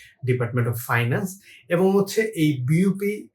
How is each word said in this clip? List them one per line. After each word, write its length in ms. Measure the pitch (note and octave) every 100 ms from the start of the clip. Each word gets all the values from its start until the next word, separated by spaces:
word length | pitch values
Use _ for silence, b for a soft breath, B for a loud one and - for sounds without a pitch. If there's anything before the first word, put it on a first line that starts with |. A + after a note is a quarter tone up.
| B B B2
Department 400 | B2 A2+ B2 A#2
of 100 | G#2+ -
Finance। 400 | A#2+ A#2+ F#3 F#3+ - B B B
এবং 240 | F3 F#3+
হচ্ছে 300 | G3 G3 A3
এই 300 | A3 F3 D3+
বিউপি 760 | B2+ B2 D#3+ G3 F#3+ G3+ G#3 -